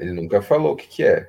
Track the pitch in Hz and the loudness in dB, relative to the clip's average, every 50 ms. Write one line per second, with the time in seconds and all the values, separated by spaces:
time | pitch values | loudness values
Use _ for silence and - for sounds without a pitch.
0 | - 90 90 87 82 82 101 101 101 - 143 156 156 151 - - - - - - | -4 -8 -8 -8 -4 -2 -2 -2 2 2 0 2 2 0 -2 -4 -10 -12 -6 0
1 | 151 117 87 - - | 2 2 2 2 0